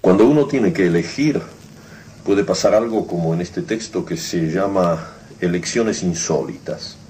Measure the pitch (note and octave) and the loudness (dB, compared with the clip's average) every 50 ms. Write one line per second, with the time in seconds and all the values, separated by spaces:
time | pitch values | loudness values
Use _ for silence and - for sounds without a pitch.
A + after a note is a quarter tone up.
0 | - F#2+ F#2 G2+ A2 C3 D3 D3+ C#3 C#3 - C3 A2 F#2 E2 F2+ F#2+ F2 E2+ E2+ | 6 6 6 8 6 6 6 4 2 2 0 0 2 0 2 2 2 2 2 0
1 | E2 - - - C#3+ D3+ - - - - - - - - - - - - - - | -2 -2 -4 0 0 0 0 -2 -4 -8 -18 -20 -20 -20 -20 -20 -20 -20 -20 -20
2 | - - - - - - G2+ G2 G2+ - F#2 - - G#2 G2+ G#2+ A#2 A#2 A2 G#2+ | -20 -20 -20 -10 -2 0 2 2 2 0 -2 0 2 4 4 4 2 2 -2 -2
3 | F2+ - F2+ E2+ E2 D#2+ E2 E2+ F2 - - F#2 E2 - A2+ A2 - - - F#2 | -2 -2 -4 -2 0 0 0 -2 -4 -6 -6 -8 -4 -4 -4 -6 -6 -6 -6 -6
4 | D#2+ - F2+ D#2+ - - - F2 D#2+ D#2+ D#2+ F#2+ G2 G2+ G2 F#2+ F2+ F2 E2 D#2+ | -6 -6 -8 -8 -6 -4 -2 -2 -2 0 0 -2 -2 0 0 2 2 2 0 -2
5 | - - - - - - - - F2+ F2 F2 F2+ E2+ - - A#2+ A2+ A2 F#2+ - | -6 -14 -18 -20 -20 -20 -10 -4 -2 -2 -2 -2 -4 -4 -2 0 0 0 -2 -2
6 | F#2 F2+ E2 D#2+ - - D#2+ C#2+ C2 - - - - C#2+ C2+ - - - - - | -2 -4 -4 -4 -2 -2 -2 -2 -2 -6 -10 -12 -10 -10 -10 -10 -12 -16 -18 -20
7 | - | -20